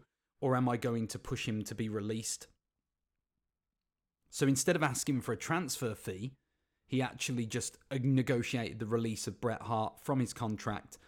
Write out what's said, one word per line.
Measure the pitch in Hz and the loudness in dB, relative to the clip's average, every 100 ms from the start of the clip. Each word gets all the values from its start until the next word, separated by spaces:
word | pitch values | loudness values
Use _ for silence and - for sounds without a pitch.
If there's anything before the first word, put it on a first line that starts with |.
| - _ _ _ | -8 _ _ _
or | 139 127 | 2 4
am | 123 | 4
I | 120 | 2
going | 123 117 113 | 0 0 -2
to | - | -6
push | - 123 - | -4 -4 0
him | 107 104 | -2 -2
to | 107 | -4
be | 110 | -2
released? | 107 104 110 110 - - _ _ _ _ _ _ _ _ _ _ _ _ _ _ _ _ _ _ | -2 -2 -2 -4 -6 -10 _ _ _ _ _ _ _ _ _ _ _ _ _ _ _ _ _ _
So | - 139 | 2 4
instead | 135 - 170 | 4 4 4
of | |
asking | 151 123 - 135 | 2 2 0 0
for | - | 0
a | 110 | -2
transfer | - 165 160 - 123 101 | 0 0 0 -2 -4 -4
fee, | - 95 120 - _ _ _ _ _ | -6 -6 -6 -8 _ _ _ _ _
he | 131 | 0
actually | 127 - - 123 113 | 0 -2 -2 -2 -2
just, | 123 - - - | -2 -4 -8 -6
uh, | 139 | 0
negotiated | 127 131 127 123 117 127 113 110 | 4 4 4 2 0 -2 -2 -4
the | 110 | 0
release | 117 117 107 - | 0 0 -2 -6
of | 101 | -4
Bret | 123 110 | -2 -2
Hart | 113 113 110 - | -2 0 0 -4
from | - 135 | -2 2
his | 123 | 0
contract | - 117 107 - 104 - - | 0 -4 -2 -2 -4 -6 -18